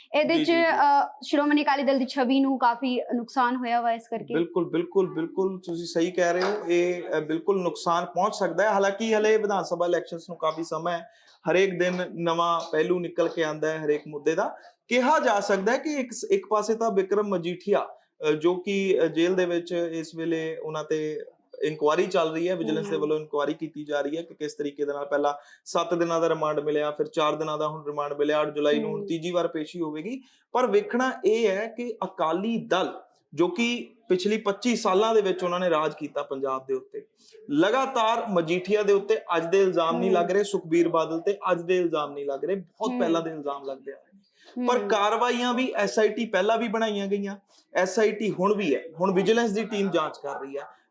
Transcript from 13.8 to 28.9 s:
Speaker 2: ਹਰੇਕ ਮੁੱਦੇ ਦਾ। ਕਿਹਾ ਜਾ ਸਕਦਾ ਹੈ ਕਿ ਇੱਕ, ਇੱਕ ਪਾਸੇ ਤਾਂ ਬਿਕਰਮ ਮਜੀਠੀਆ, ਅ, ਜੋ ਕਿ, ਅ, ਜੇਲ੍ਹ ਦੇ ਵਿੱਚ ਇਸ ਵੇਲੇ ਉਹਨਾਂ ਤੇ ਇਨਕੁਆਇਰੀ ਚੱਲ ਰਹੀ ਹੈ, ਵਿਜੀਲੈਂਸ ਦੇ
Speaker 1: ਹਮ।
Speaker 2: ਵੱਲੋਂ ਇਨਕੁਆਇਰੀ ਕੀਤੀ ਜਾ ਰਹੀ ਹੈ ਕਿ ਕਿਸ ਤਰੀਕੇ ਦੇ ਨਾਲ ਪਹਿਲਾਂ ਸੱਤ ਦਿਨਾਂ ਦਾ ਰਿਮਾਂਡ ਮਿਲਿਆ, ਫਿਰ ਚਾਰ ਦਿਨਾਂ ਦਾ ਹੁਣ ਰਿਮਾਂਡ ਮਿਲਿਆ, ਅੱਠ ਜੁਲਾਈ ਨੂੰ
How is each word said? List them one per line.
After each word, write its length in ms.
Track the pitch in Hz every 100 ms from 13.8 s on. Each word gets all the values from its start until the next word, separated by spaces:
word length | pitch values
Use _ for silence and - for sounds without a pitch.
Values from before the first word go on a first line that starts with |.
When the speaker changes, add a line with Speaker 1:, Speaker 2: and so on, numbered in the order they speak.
| 151
Speaker 2:
ਹਰੇਕ 160 | 151 147
ਮੁੱਦੇ 280 | 147 147 165
ਦਾ। 200 | 262 - - _ -
ਕਿਹਾ 320 | 240 254 311
ਜਾ 200 | 247 202
ਸਕਦਾ 320 | 202 190 196
ਹੈ 60 | 269
ਕਿ 120 | 320
ਇੱਕ, 220 | 294 240 - -
ਇੱਕ 160 | 196 190
ਪਾਸੇ 260 | 214 208 226
ਤਾਂ 160 | 226
ਬਿਕਰਮ 360 | 196 190 202 202
ਮਜੀਠੀਆ, 600 | 185 170 180 202 180 - - _ - 151
ਅ, 20 |
ਜੋ 240 | 156 170 180
ਕਿ, 440 | 202 196 196 180
ਅ, 40 | 160
ਜੇਲ੍ਹ 280 | 156 170 185
ਦੇ 80 | 175
ਵਿੱਚ 260 | 175 170
ਇਸ 440 | 175 170 165 156 165
ਵੇਲੇ 420 | 165 160 160 160
ਉਹਨਾਂ 260 | 156 156
ਤੇ 360 | 151 156 156 147 - - _ -
ਇਨਕੁਆਇਰੀ 420 | 151 151 147 160 185
ਚੱਲ 260 | 185 160
ਰਹੀ 180 | 160 170
ਹੈ, 60 | 180
ਵਿਜੀਲੈਂਸ 320 | 151 156 -
ਦੇ 80 | 156
Speaker 1:
ਹਮ। 60 |
Speaker 2:
ਵੱਲੋਂ 160 | 151 156
ਇਨਕੁਆਇਰੀ 360 | 156 147 143
ਕੀਤੀ 300 | 160 156 156
ਜਾ 180 | 147 147
ਰਹੀ 160 | 143 160
ਹੈ 40 |
ਕਿ 120 | 170
ਕਿਸ 200 | 165 151
ਤਰੀਕੇ 320 | 147 147 143 143
ਦੇ 80 |
ਨਾਲ 120 | 143 143
ਪਹਿਲਾਂ 280 | 143 147 - - - -
ਸੱਤ 280 | 175 170
ਦਿਨਾਂ 280 | 170 170 165
ਦਾ 80 | 165
ਰਿਮਾਂਡ 300 | 160 151 151
ਮਿਲਿਆ, 320 | 147 147 151
ਫਿਰ 160 | 147 151
ਚਾਰ 280 | 165 151 151
ਦਿਨਾਂ 220 | 156 151
ਦਾ 100 | 151
ਹੁਣ 180 | 156 147
ਰਿਮਾਂਡ 280 | 147 147
ਮਿਲਿਆ, 280 | 147 147 151
ਅੱਠ 80 | 151
ਜੁਲਾਈ 300 | 147 147 151
ਨੂੰ 120 | -